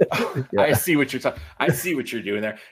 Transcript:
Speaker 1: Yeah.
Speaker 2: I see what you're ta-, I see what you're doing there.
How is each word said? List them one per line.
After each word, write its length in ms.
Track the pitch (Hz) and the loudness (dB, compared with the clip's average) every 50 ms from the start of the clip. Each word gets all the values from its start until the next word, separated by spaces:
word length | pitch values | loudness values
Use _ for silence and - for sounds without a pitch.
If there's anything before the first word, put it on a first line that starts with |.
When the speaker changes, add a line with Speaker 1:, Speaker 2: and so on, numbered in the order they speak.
| - - - 185 233 - - 139 131 - - | 2 2 2 -2 -2 -2 -2 -4 -6 -2 2
Speaker 1:
Yeah. 80 | 101 | 2
Speaker 2:
I 120 | 101 151 135 | 4 4 4
see 220 | 113 - 180 165 | 2 2 4 4
what 160 | 147 139 131 | 4 2 2
you're 80 | 131 127 | -2 -2
ta-, 160 | - 127 - - - - - - | -2 -4 -4 -6 -12 -10 -6 -2
I 100 | 127 151 | 0 0
see 260 | 135 - - 180 165 | 0 0 -2 -4 -2
what 160 | 135 113 - 123 | -4 -4 -4 -6
you're 80 | 113 | -6
doing 200 | 90 101 101 104 107 | -4 -4 -4 -2 -2
there. 160 | 107 104 - - - | -4 -6 -8 -4 0